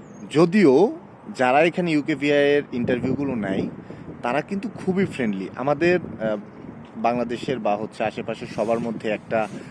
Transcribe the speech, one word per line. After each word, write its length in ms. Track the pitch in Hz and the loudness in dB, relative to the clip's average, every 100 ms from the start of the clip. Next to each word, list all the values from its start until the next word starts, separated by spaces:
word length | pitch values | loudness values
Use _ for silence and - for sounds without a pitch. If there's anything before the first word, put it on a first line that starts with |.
| - - 98 | -20 -18 -2
যদিও 640 | 147 175 208 160 131 226 320 - - - 104 | 4 4 6 8 8 6 0 -14 -18 -10 0
যারা 260 | 127 139 | 4 6
এখানে 300 | 170 185 175 | 4 2 0
ইউকেভিআই 460 | 151 139 151 147 143 | 0 0 -2 2 4
এর 240 | 143 147 143 | 4 4 0
ইন্টারভিউগুলো 640 | 123 120 123 127 131 139 | -2 0 0 0 -2 -2
নেয়, 340 | 120 98 98 - - - - - - | -2 -2 -2 -4 -8 -16 -16 -16 -8
তারা 180 | 123 135 | -2 -2
কিন্তু 280 | - 196 208 | -2 -4 -6
খুবই 380 | - - 185 180 | -6 -2 0 0
ফ্রেন্ডলি। 420 | - 113 95 92 - | 0 -2 -2 -6 -4
আমাদের, 420 | 135 143 170 180 - - | -2 2 2 2 0 -6
আহ, 160 | 110 104 - - - - - 113 | -4 -4 -6 -18 -18 -18 -16 -4
বাংলাদেশের 640 | 117 123 117 117 - 123 | 0 0 -2 -6 -4 -2
বা 180 | 107 104 | -2 -2
হচ্ছে 280 | 104 - | -4 -4
আশেপাশের 420 | 107 120 104 107 117 | -6 -6 -8 -10 -8
সবার 340 | 113 107 117 | -4 -2 0
মধ্যে 300 | 117 104 113 | -2 -4 -4
একটা 380 | 101 - 113 104 - - | -4 -2 -2 -2 -8 -16